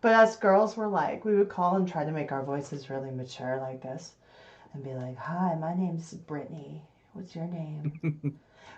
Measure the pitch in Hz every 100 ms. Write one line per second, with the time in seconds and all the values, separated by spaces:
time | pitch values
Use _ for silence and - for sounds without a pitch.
0 | 233 226 220 - 208 190 214 226 214 190
1 | 147 - 214 208 202 - 180 190 185 170
2 | 151 156 139 139 135 139 139 143 - 135
3 | 135 131 127 - 127 131 131 131 131 139
4 | - _ _ - - - - 143 135 131
5 | 127 127 139 170 185 160 160 180 185 165
6 | - - - 151 - 156 139 151 - _
7 | _ 196 185 170 170 175 156 151 151 147
8 | 165 151 143 - _ _ -